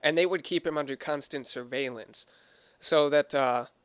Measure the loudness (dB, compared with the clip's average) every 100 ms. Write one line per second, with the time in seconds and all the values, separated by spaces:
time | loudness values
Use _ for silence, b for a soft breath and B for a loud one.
0 | 2 4 2 0 -2 -2 -2 -4 -4 -6
1 | -4 -4 -4 -8 -8 -10 -6 -4 -4 -8
2 | -14 -16 -18 b b b b b 2 4
3 | 6 4 2 2 2 2 -2 _